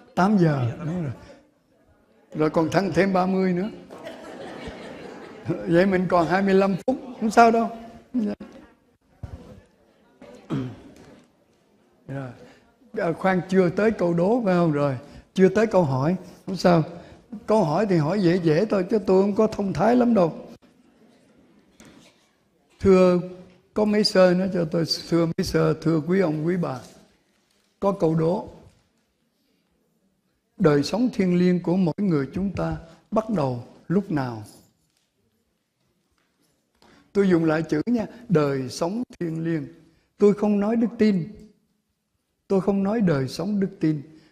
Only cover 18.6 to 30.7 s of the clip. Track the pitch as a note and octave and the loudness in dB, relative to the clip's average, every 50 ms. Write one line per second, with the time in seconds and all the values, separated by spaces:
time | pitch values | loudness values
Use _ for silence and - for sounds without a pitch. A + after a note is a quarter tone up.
18.6 | A3 G#3+ G#3+ G3 F3+ F#3 A#3 G#3 G3 - F#3 F#3+ G3 G#3 G3 A3+ A3 G#3+ - - | 2 0 0 -2 0 0 -2 -2 2 4 4 4 4 2 2 0 0 0 0 -4
19.6 | G3+ F#3+ E3+ - G3+ A3+ B3 B3 A#3 A#3+ A3+ G3 F3 D#3 - - - - - - | -4 -4 -2 0 2 2 4 4 4 4 4 2 2 0 -2 -8 -16 -20 -20 -20
20.6 | _ _ _ _ _ _ _ _ _ _ _ _ _ _ _ _ _ _ _ _ | _ _ _ _ _ _ _ _ _ _ _ _ _ _ _ _ _ _ _ _
21.6 | _ _ _ _ - - - - - - _ _ _ _ _ _ _ _ _ _ | _ _ _ _ -20 -20 -20 -20 -20 -20 _ _ _ _ _ _ _ _ _ _
22.6 | _ _ _ - - G3 F#3 F#3 F#3 F3+ F3+ F3 E3+ - - - - - - _ | _ _ _ 0 4 6 6 6 6 6 4 2 -2 -6 -14 -16 -20 -20 -20 _
23.6 | _ _ - G#3+ G#3+ G#3+ G#3 G#3+ G3+ - - F#3 F#3 F3+ F3+ F3+ F#3+ F#3+ F3+ F3 | _ _ -4 -2 0 0 2 0 0 2 4 6 6 6 4 2 0 -2 -2 -4
24.6 | E3+ D#3 - E3+ D#3+ - - - - - E3+ E3+ E3+ E3 - - F3+ - - D#3+ | -4 -2 -2 -4 -2 -2 -6 -8 -4 -2 0 0 0 0 -2 -4 -6 -2 0 0
25.6 | D#3+ D#3+ D3+ D#3 - D#3 E3 D#3 C#3 F3 F#3 G3 F#3 D#3 D#3 D#3 D3+ E3+ F#3 F3+ | 2 2 0 0 0 0 0 0 0 0 0 0 0 0 -2 -4 -4 -4 -2 -2
26.6 | D#3+ C#3+ C3 A#2+ - - - - - _ _ _ _ _ _ _ _ _ _ _ | -4 -6 -6 -10 -12 -20 -20 -20 -20 _ _ _ _ _ _ _ _ _ _ _
27.6 | _ _ _ - G3 G3 G3 G3 F3 D#3+ D#3+ E3 D#3+ E3 F#3 A3+ - - - - | _ _ _ -2 -2 -2 0 2 0 0 2 2 0 0 -2 -2 -6 -10 -18 -20
28.6 | - - _ _ _ _ _ _ _ _ _ _ _ _ _ _ _ _ _ _ | -20 -20 _ _ _ _ _ _ _ _ _ _ _ _ _ _ _ _ _ _
29.6 | _ _ _ _ _ _ _ _ _ _ _ _ _ _ _ _ _ _ _ - | _ _ _ _ _ _ _ _ _ _ _ _ _ _ _ _ _ _ _ 2
30.6 | F#3+ D3+ | 2 4